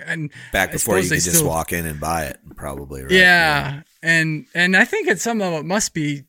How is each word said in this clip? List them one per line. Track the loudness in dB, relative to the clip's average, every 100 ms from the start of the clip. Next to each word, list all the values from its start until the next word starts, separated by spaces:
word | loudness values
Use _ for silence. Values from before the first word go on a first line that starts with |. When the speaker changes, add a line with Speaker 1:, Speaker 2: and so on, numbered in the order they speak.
| -10
Speaker 1:
and | -8 -8 -12 -6
Speaker 2:
Back | -2 -2
Speaker 1:
I |
Speaker 2:
before | -2 0 2
you |
Speaker 1:
suppose | 2
they | 0
Speaker 2:
could |
just | 2 4
Speaker 1:
still | 4
Speaker 2:
walk | 0 -2
in | -4 -6
and | -6
buy | -4 -4 -4
it, | -10 -18 -14
probably, | -12 -10 -12 -10
right? | 0
Speaker 1:
Yeah. | 4 6 6 4 0 -2 -8
Speaker 2:
Yeah. | -14 _
Speaker 1:
And, | 0 2 2 -4 -6 -2
and | 2 4
I | 4
think | 0 0
at | -2
some | -2 -2
level | -2 -4
it | -2
must | -2 -2
be | -4 -4 -4